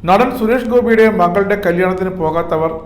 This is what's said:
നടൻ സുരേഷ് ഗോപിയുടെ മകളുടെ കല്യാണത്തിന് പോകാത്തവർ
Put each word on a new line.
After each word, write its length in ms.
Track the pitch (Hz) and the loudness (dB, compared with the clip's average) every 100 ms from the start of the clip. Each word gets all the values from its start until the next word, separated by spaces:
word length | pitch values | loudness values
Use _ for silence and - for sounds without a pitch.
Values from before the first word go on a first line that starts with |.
| 165 | 2
നടൻ 200 | 202 254 - | 2 2 0
സുരേഷ് 300 | 220 254 226 | 0 0 0
ഗോപിയുടെ 320 | 240 233 220 220 185 | 0 2 4 4 4
മകളുടെ 360 | 175 190 196 202 | 0 0 0 0
കല്യാണത്തിന് 460 | 180 170 185 185 185 185 | 0 0 0 -2 -4 -4
പോകാത്തവർ 520 | 160 160 170 160 160 - | -2 -2 -2 -2 -4 -6